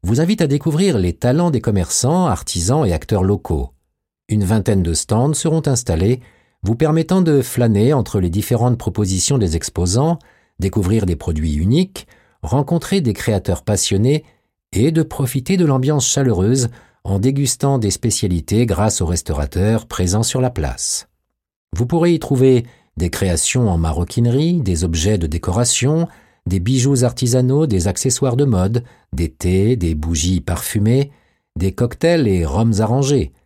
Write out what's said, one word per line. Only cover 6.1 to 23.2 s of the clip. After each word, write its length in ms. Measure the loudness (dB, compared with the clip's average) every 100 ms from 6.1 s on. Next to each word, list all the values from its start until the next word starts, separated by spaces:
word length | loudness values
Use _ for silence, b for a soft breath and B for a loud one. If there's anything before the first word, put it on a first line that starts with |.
| 0 b b b b
vous 140 | -4 0
permettant 460 | 0 0 0 0
de 200 | 2 2
flâner 500 | 0 0 2 4 2
entre 300 | 2 0 -2
les 80 | 0
différentes 480 | -2 -2 0 2 0
propositions 600 | -4 -2 -2 0 0 0
des 200 | 0 -2
exposants, 600 | -4 -2 0 2 0 -2 b b b b
découvrir 460 | -2 0 0 0 0
des 100 | -2
produits 400 | -2 -2 -2 0
uniques, 520 | 2 2 0 -4 -20 b b b
rencontrer 600 | -4 -2 0 -2 0 0
des 120 | 0
créateurs 500 | -2 0 -2 0 -4
passionnés 600 | -2 -2 0 0 2 0 b b b b _
et 200 | 0 2
de 120 | 2
profiter 540 | -2 -2 -4 -4 -2 0
de 80 | 2
l'ambiance 420 | 2 2 0 0
chaleureuse 640 | 0 2 2 2 2 0 B B B
en 160 | -4 0
dégustant 600 | 0 0 -2 0 0 2
des 120 | 0
spécialités 720 | 0 -2 -2 0 -2 0 0 2
grâce 360 | 2 0 0
aux 40 | -2
restaurateurs 840 | -2 -2 -4 -2 0 0 0 -4
présents 360 | -4 0 0
sur 180 | 0 0
la 80 | -2
place. 580 | -2 -6 -4 -6 -8 -10 _ _ _ _ _ _ -6
Vous 100 | -2
pourrez 280 | 0 2
y 60 | 0
trouver 460 | 0 4 6 4 2 B B -4
des 120 | -4
créations 600 | -2